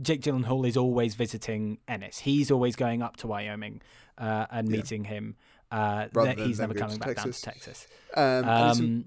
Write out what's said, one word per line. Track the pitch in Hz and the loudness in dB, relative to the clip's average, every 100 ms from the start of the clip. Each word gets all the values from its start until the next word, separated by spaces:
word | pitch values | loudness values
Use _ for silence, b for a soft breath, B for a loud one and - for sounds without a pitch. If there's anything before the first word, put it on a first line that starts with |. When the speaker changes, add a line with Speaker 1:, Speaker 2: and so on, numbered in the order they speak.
Speaker 1:
Jake | 139 147 | 0 0
Gyllenhaal | 147 131 120 131 123 | 2 0 2 2 2
is | 123 | 4
always | 127 120 117 | 2 2 0
visiting | 107 117 110 - 107 107 107 - | 0 -4 -4 -6 -4 -4 -6 -8
Ennis. | 107 101 - | -10 -8 -6
He's | 139 143 131 | 0 2 4
always | 131 123 113 | 4 2 0
going | 120 117 | 0 0
up | 117 - | -4 -8
to | 117 | -8
Wyoming, | 104 104 104 104 110 b b b - | -6 -6 -8 -10 -14 b b b -8
uh, | 110 107 110 | -4 -2 -2
and | 120 110 | -2 0
Speaker 2:
Yeah. | 107 | 0
Speaker 1:
meeting | - 110 | -2 -6
him. | 104 104 107 - b b _ | -6 -8 -10 -12 b b _
Uh, | 110 107 104 107 | 0 0 0 0
Speaker 2:
Rather | 113 113 | 2 2
Speaker 1:
that | 113 | 2
Speaker 2:
than | 110 | -2
Speaker 1:
he's | 107 | -2
Speaker 2:
them | 107 | -2
Speaker 1:
never | 104 | -2
Speaker 2:
going | 107 | -4
Speaker 1:
coming | 107 | -4
Speaker 2:
to | 113 | -4
Speaker 1:
back | 110 | -4
down | |
Speaker 2:
Texas. | 120 123 | -4 -6
Speaker 1:
to | 117 | -10
Texas. | - - - - b b | -12 -16 -16 -20 b b
Speaker 2:
Um, | - 135 127 120 | 2 4 4 4
and | 117 120 | 6 6
it's | 120 | 6
im-, | 117 | 2
Speaker 1:
Um, | 117 | 0